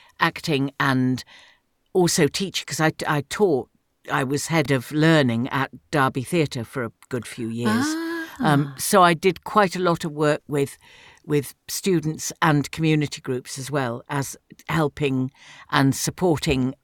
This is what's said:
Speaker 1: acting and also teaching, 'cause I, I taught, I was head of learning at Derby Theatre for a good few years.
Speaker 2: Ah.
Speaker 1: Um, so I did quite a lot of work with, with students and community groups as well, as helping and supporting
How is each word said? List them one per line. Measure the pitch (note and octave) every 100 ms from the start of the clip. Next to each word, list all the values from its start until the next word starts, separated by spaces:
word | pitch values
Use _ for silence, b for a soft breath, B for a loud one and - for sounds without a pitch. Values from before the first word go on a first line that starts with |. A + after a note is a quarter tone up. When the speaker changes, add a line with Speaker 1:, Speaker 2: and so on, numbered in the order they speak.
| b -
Speaker 1:
acting | E3 - - C#3 C#3 -
and | C#3+ C3 B2+ B2+ - b b b b _ _
also | F#3+ E3+ - D3
teaching, | - F#3+ - -
'cause | D3
I, | D#3 - -
I | D3+ -
taught, | - G3+ C3 - _ _ _ -
I | C#3+
was | C3 C#3+ -
head | D#3+ C#3
of | C3+ -
learning | D3+ D#3+ D#3+ C3 A2+ C3
at | C3 C3 B2+ _
Derby | D3+ C3 C3+
Theatre | A#2+ E3+ C#3+ B2+
for | A2 C3+
a | A2+ - _
good | B2 -
few | - A2+
years. | A2+ A#2+ A3+ D4
Speaker 2:
Ah. | D#4+ E4 E4 - -
Speaker 1:
Um, | D#3+ C#3+ C#3+ -
so | - G3+
I | F3
did | E3+ F#3+ F3
quite | - G#3+ F#3+ F3+
a |
lot | F3 E3 E3+
of |
work | D3 D3+ D3+ -
with, | C#3+ C#3 - b b b b -
with | D3 C3+ - -
students | - G3+ E3+ D3+ D#3 - -
and | E3 D3 C3+
community | - D#3+ D#3 C#3+ -
groups | - B2+ - -
as | B2+
well, | C#3+ B2 A#2+ -
as | C#3+ C3 - _ - -
helping | D#3+ D3 - D3 C3 C3 B B B B
and | D3 C3+
supporting | C3 - - F3+ C#3 D#3+ C3 B2+ -